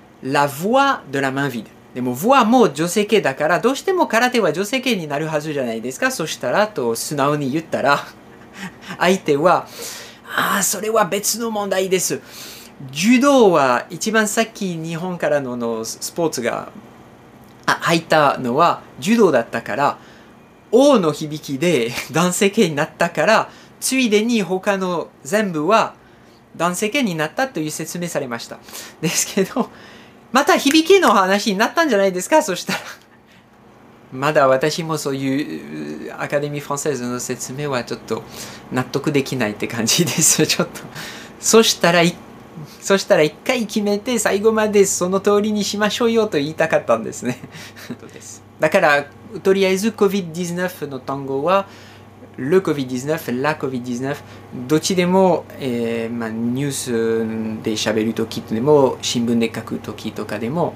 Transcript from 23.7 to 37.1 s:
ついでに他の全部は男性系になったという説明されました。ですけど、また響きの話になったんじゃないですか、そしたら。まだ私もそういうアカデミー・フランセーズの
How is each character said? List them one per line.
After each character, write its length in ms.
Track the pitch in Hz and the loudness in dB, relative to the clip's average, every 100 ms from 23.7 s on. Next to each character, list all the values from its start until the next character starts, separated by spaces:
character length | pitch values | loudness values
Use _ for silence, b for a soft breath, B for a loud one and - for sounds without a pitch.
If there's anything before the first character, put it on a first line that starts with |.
| B | B
つ 160 | - 262 | -4 0
い 140 | 247 | 2
で 140 | 208 | 2
に 180 | 226 233 | 2 0
他 360 | 175 185 208 196 | 0 -2 -2 -2
の 320 | 185 170 - - | -2 -4 -6 -12
全 280 | 139 208 208 | -4 -2 0
部 160 | 156 156 | -2 2
は 260 | 220 147 - b b b b b - | 2 2 -4 b b b b b -4
男 180 | 170 175 | -2 0
性 140 | 214 | -2
系 140 | 294 | 0
に 120 | 233 160 | 0 0
な 120 | 151 | -2
っ 60 | |
た 140 | - 262 | -2 -4
と 120 | 208 | -4
い 80 | 151 | -6
う 40 | |
説 280 | 147 156 175 | -6 -8 -6
明 80 | 170 | -6
さ 120 | 151 | -4
れ 80 | 131 | -6
ま 120 | 117 | -8
し 80 | - | -10
た。 100 | - B B B B | -16 B B B B
で 80 | 160 | -4
す 240 | - - | -2 -2
け 100 | - | 0
ど、 260 | 190 262 - B B B B B - | 0 -2 -4 B B B B B -2
ま 120 | 254 294 | 0 4
た 120 | 330 | 4
響 260 | 277 320 | 4 4
き 160 | 320 392 | 6 6
の 120 | 302 | 6
話 400 | 208 185 202 214 | 4 4 2 0
に 60 | 190 | 0
な 100 | 247 | 0
っ 60 | |
た 100 | 339 | 2
ん 60 | 320 | 2
じ 60 | 202 | 4
ゃ 20 | |
な 80 | 196 | 2
い 60 | |
で 80 | 180 | 0
す 80 | - | 2
か、 120 | 311 | 2
そ 140 | 233 175 | 2 -2
し 80 | |
た 100 | - | -6
ら。 60 | - - - - - _ b b _ - - - - - | -8 -10 -18 -20 -20 _ b b _ -20 -20 -20 -20 -16
ま 180 | 131 143 | -12 -6
だ 160 | 151 135 | 2 2
私 360 | 131 151 151 | 2 0 -4
も 160 | 160 156 | -6 -6
そ 120 | 143 | -6
う 40 | 135 | -4
い 920 | 135 135 151 - 71 78 147 76 - | -2 -4 -4 -10 -12 -12 -12 -12 -12
う 60 | - | -10
ア 80 | 147 | -4
カ 120 | 147 | -4
デ 100 | 147 | -4
ミ 100 | 147 | -6
ー・ 20 | |
フ 80 | - | -6
ラ 60 | 143 | -6
ン 40 | |
セ 120 | 160 | -4
ー 20 | |
ズ 100 | 127 | -4
の 160 | 123 | -4